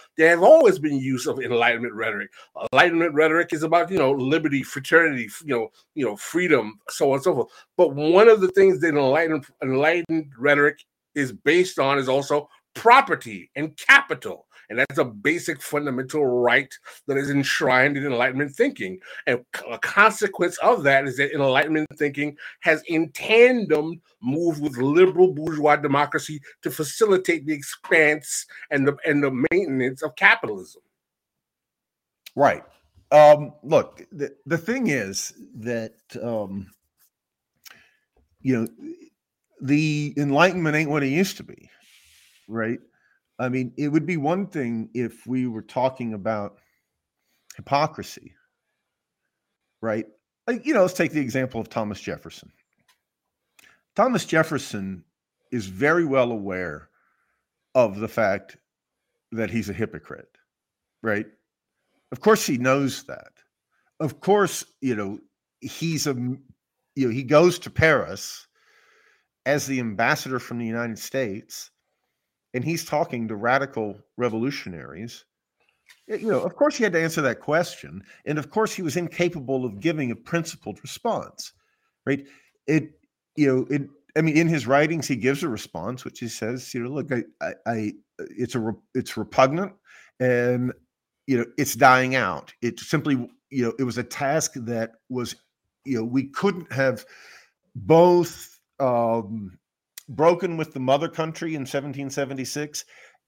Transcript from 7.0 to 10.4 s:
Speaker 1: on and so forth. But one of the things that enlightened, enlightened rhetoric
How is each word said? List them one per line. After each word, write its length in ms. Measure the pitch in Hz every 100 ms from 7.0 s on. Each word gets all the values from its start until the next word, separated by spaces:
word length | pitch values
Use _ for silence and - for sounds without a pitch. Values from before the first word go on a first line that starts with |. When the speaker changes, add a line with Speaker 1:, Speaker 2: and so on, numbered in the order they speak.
| 151
Speaker 1:
on 40 |
and 80 | 135
so 120 | 180
forth. 180 | 143 113 - _ -
But 160 | 165
one 340 | 139 151 180 226
of 140 | 220
the 60 | 185
things 320 | 196 190 156
that 80 | 165
enlightened, 580 | 147 135 147 165 156 - _
enlightened 720 | 135 131 151 175 165 160 147
rhetoric 440 | 117